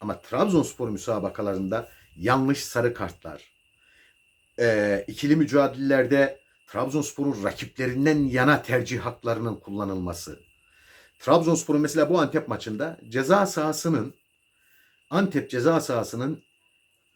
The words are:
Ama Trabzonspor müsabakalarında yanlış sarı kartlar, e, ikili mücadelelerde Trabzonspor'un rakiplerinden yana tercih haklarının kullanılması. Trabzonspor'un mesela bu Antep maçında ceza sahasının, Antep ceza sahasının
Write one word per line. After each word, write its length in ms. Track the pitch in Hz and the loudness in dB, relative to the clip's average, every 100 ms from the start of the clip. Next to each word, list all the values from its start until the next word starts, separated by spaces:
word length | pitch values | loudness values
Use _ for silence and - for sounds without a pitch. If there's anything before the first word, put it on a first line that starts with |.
Ama 200 | 104 92 | -8 -8
Trabzonspor 680 | - 123 202 170 120 - 117 | -4 0 4 4 2 -4 -6
müsabakalarında 1000 | 98 - 107 95 101 101 95 95 110 - - _ 78 | -4 -4 -4 -4 -4 -4 -2 -2 -4 -6 -18 _ -4
yanlış 480 | 101 131 131 139 | 2 2 2 0
sarı 300 | - 120 120 | -2 0 0
kartlar, 480 | - 90 - 82 73 - _ _ _ _ _ _ _ _ _ _ - | -2 -8 -10 -16 -16 -20 _ _ _ _ _ _ _ _ _ _ 0
e, 460 | 117 107 104 98 - | 2 4 2 0 -4
ikili 280 | 107 143 156 | -4 2 2
mücadelelerde 1040 | 147 139 135 123 139 135 123 139 135 - _ _ _ | 4 4 2 0 2 2 4 4 2 -2 _ _ _
Trabzonspor'un 800 | 113 131 147 143 - 143 117 | -6 -2 -2 -4 -4 -4 -2
rakiplerinden 800 | 101 - 120 - 127 127 147 151 | -4 -6 -10 -4 -4 2 2 4
yana 380 | 135 123 131 143 | 2 2 4 2
tercih 380 | - 123 - 117 | 0 -2 -2 -6
haklarının 540 | 117 - 117 113 113 | -6 -6 -4 -2 -4
kullanılması. 880 | 101 - 101 98 95 90 87 - 71 _ _ _ _ _ - _ _ | -6 -8 -6 -6 -4 -6 -8 -12 -16 _ _ _ _ _ -20 _ _
Trabzonspor'un 640 | - 165 165 165 - 147 | 2 4 4 0 2 0
mesela 300 | 147 156 147 | 2 2 2
bu 100 | 175 | 2
Antep 280 | 143 156 - | 2 -2 -4
maçında 500 | 107 113 107 156 - 113 | -6 -6 -6 -8 -10 -6
ceza 380 | 120 131 202 190 | -2 4 4 4
sahasının, 680 | - 151 151 170 143 113 - _ _ _ _ _ _ _ _ _ | 0 -2 -2 0 0 -2 -10 _ _ _ _ _ _ _ _ _
Antep 400 | 170 190 143 - | 0 0 0 -2
ceza 300 | 127 135 165 | 0 2 2
sahasının 640 | - 120 104 117 135 147 _ _ _ _ _ _ _ | 0 -2 -4 -6 -6 -6 _ _ _ _ _ _ _